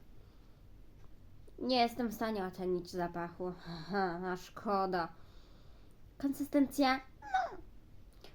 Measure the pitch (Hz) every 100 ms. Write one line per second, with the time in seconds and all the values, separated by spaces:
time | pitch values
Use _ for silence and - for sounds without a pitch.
0 | - - - - - - - - - -
1 | - - - - - - 247 254 233 233
2 | 240 226 226 214 185 185 185 180 175 180
3 | 175 170 170 170 180 175 170 170 160 196
4 | 190 170 185 180 - - 226 196 190 180
5 | 165 - - - - - - - - -
6 | - - 277 277 285 294 269 277 262 262
7 | - - 855 762 719 440 - - - -
8 | - - -